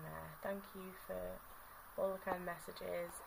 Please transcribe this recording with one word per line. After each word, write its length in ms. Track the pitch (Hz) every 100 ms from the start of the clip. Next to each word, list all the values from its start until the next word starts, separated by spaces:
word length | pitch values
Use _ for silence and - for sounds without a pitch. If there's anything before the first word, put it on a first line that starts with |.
there. 240 | 156 160 160 156
Thank 180 | - 202 196
you 180 | 196 190 - -
for 100 | 185 90 92 - - - - - -
all 160 | 190
the 80 | 190
kind 240 | 196 180
messages, 720 | 180 170 - - 185 175 170 -